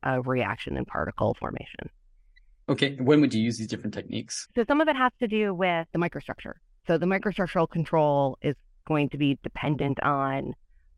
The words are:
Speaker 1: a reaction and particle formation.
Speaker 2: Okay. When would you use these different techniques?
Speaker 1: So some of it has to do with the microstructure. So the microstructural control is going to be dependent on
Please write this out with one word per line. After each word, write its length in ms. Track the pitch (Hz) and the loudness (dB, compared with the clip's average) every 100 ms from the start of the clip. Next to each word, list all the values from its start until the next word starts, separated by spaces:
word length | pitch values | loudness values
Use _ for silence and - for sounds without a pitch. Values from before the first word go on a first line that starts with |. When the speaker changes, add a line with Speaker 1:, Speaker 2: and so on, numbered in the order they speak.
Speaker 1:
a 180 | 135 131 | -2 -2
reaction 540 | 127 127 98 - - 135 | 0 0 -2 -4 -6 -6
and 100 | 123 | -4
particle 500 | - 76 - 107 - | -4 -4 0 0 0
formation. 520 | - - - - - - _ _ _ _ _ _ - | -6 -8 -12 -14 -16 -18 _ _ _ _ _ _ -4
Speaker 2:
Okay. 260 | 143 139 139 | 0 0 2
When 200 | 127 151 | 4 6
would 140 | 139 | 6
you 80 | 110 | 4
use 160 | 113 117 | 0 -2
these 80 | 110 | -6
different 260 | 110 107 | -6 -6
techniques? 540 | 104 95 113 117 - - | -8 -8 -8 -8 -12 -6
Speaker 1:
So 100 | - 226 | -4 0
some 120 | 285 | 2
of 60 | 320 | 2
it 80 | |
has 160 | 277 254 - | 2 0 0
to 80 | 233 | -2
do 260 | 214 208 | 0 0
with 360 | 175 185 170 165 | 0 0 0 -2
the 60 | 160 | -2
microstructure. 540 | 170 - - - - - _ _ - | -2 -4 -10 -12 -12 -14 _ _ 0
So 120 | 165 | 2
the 80 | 175 | 2
microstructural 640 | 190 208 180 180 185 165 | 0 -2 -2 -2 0 0
control 680 | 170 160 165 151 143 139 - | 0 0 2 4 4 2 0
is 120 | 143 143 _ _ - | -4 -4 _ _ -2
going 220 | 156 143 | 0 0
to 100 | 139 | 2
be 220 | 143 139 | 0 0
dependent 580 | - - 139 143 143 131 | -4 -6 -2 0 0 0
on 500 | - 143 135 135 135 - _ - _ | 0 0 0 -2 -6 -10 _ -20 _